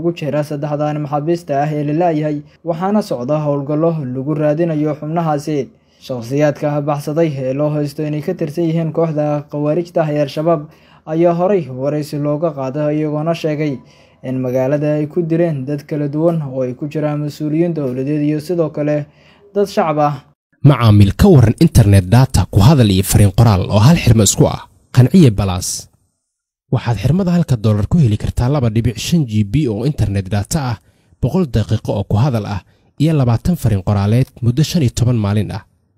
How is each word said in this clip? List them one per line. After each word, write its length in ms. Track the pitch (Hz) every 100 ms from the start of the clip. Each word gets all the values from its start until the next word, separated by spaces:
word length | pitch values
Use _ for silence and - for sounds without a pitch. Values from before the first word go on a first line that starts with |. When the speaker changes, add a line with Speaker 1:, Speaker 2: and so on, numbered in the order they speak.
Speaker 1:
ugu 120 | 165 170
jira 240 | 151 147
saddexdan 560 | 147 147 147 147 147 151
maxaabiista 560 | 147 147 151 175 170 139
ah 80 | 147
ee 160 | 151
la 80 | 147
laayahay, 480 | 151 175 151 156 147 151 _
waxaana 380 | 160 165 190 214
socda 320 | 196 131 123 151
howlgallo 560 | 147 143 139 151 165 160
lagu 320 | 131 127 135
raadinayo 640 | 151 151 151 170 156 151 147
xubnahaasi. 720 | 151 165 165 147 147 147 117 _ _ _
Shakhsiyaadka 800 | - 123 113 139 147 139 147 147
baxsaday 480 | 147 143 151 151 165 135
ee 160 | 131
loo 160 | 135 151
haysto 320 | 151 147 147
inay 200 | 151 151
ka 80 | 147
tirsan 320 | 180 160 147
yihiin 280 | 170 165 160 147
kooxda 480 | 165 151 151 147 143
khawaarijta 480 | 147 147 156 170 175
ah 60 | 151
ee 140 | 147
Al-Shabaab 380 | 143 156 160 165 147 _ _ _
ayaa 300 | - 160 175 170
horey 320 | 180 202 131
waraysi 480 | 127 139 151 143 147
looga 320 | 147 147 170 143
qaaday, 400 | 131 147 147 151
iyagoona 380 | 156 151 156 165
sheegay 400 | 160 147 151 123 - _ _ _
in 160 | 131 131
magaalada 560 | 127 127 131 147 151 151
ay 100 | 151
ku 140 | 180
direen 460 | 165 165 170 143 127
dad 160 | 147
kala 240 | - 156 147
duwan 320 | 151 170 165 139
oo 160 | 131
ay 80 | 127
ku 160 | 123 147
jiraan 320 | 156 151 147
mas-uuliyiin 560 | 147 - 151 156 175 160
dowladeed 460 | 135 127 135 151
iyo 160 | 147 151
sidoo 320 | 151 175 151
kale 320 | 151 147 151 143 _ _ _ _
dad 160 | 202 202
shacab 300 | - 170 151
ah. 140 | 147 143 - _ _ _
Speaker 2:
Macaamil 480 | 139 127 117 104 101
ka 160 | - 208
waran 260 | 156 107 -
internet 480 | 165 - 101 98 90
data, 400 | 117 135 - 90
ku 120 | -
hadal 240 | 101 156 110
iyo 160 | 92
fariin 280 | 95 - 101 90
qoraal 320 | 117 95 -
oo 100 | 98
hal 120 | 113 170
xirmo 240 | - 113
isku 240 | 98 - -
ah. 160 | - - _ _ -
Qanciye 340 | 127 196 139
Plus. 580 | 101 98 90 - - - _ _ _ _ _ _ _ _
Waxaad 240 | - - 104
xirmada 320 | 117 175 180
halka 240 | 175 165 120
dollar 300 | 110 104 104
ku 80 | 170
heli 180 | 127 104
kartaa 320 | - - 123
laba 200 | 143 117
dhibic 260 | 107 120 107
shan 240 | - 170 127
G 60 | 107
B 100 | 104 123 139
oo 140 | 104
internet 420 | 127 147 107 101 92
data 280 | 104 98 165 127
ah, 80 | 107 _ _ _ _
boqol 260 | 131 185 160
daqiiqo 400 | 113 104 110 -
oo 120 | -
ku 120 | 104 104
hadal 300 | 143 117 104
ah, 140 | 101 - _ _ -
iyo 120 | 160
labaatan 440 | 156 123 117 - 175
fariin 260 | 120 101
qoraaleed 460 | 92 104 101 117 135 -
muddo 200 | 117 123
shan 200 | 156 175
iyo 100 | 123
toban 240 | - 117 120
maalin 320 | 101 104 92
ah. 120 | 107 - _ _